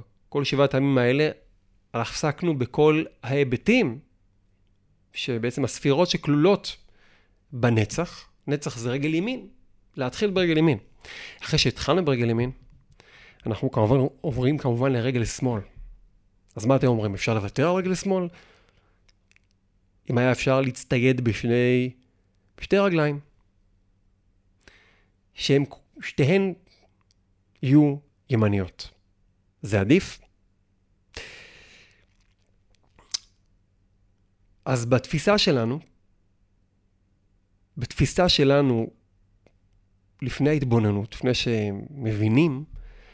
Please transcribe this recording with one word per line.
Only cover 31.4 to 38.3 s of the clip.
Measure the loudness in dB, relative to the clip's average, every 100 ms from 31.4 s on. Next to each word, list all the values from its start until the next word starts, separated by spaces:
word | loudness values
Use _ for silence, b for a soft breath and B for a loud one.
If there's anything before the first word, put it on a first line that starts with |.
| B B B B B B B _ _ _ _ _ _ _ _ _ _ -16 _ _ _ _ _ _ _ _ _ _ _ _ _ _ -4
אז | -2 0
בתפיסה | 0 0 -2 2 2
שלנו, | 2 2 0 -4 -10 _ _ _ _ _ _ _ _ _ _ _ _ _ _ _ _ _ _ -12
בתפיסה | -8 -2 0 2
שלנו, | 2